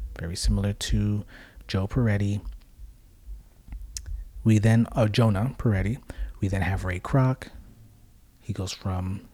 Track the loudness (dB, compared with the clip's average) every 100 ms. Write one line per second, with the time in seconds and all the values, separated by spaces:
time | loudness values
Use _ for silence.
0 | -10 -8 -6 -2 2 2 2 -2 0 2
1 | 2 0 -4 -16 -20 -20 -4 -2 0 0
2 | 2 2 0 -2 -6 -12 -18 -20 -20 -20
3 | -20 -20 -16 -16 -18 -20 -14 -14 -12 -14
4 | -10 -12 -12 -2 4 6 6 4 4 2
5 | 2 4 4 2 0 0 0 2 0 -2
6 | -8 -8 -8 -4 -2 0 0 -2 -4 -6
7 | 0 2 4 0 -8 -18 -20 -20 -20 -20
8 | -20 -20 -20 _ -8 -6 -6 -6 -4 -2
9 | -4 -6 -10